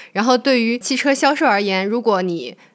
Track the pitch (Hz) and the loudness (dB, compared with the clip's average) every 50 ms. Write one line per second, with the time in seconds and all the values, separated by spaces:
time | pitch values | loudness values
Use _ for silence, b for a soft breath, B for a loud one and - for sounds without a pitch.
0 | B B B 196 214 254 254 240 247 277 262 240 226 226 233 247 - - 269 254 | B B B -2 0 2 2 2 2 2 2 2 2 0 -2 -4 -4 -4 -4 -2
1 | - 285 269 262 - 269 294 277 320 254 208 202 208 202 190 190 190 208 220 247 | 0 0 0 2 2 2 2 2 2 2 2 2 0 0 -2 -2 -2 -2 -2 -2
2 | 226 233 202 185 185 180 170 165 123 123 - b b b | 0 0 0 0 0 -2 -4 -6 -8 -10 -14 b b b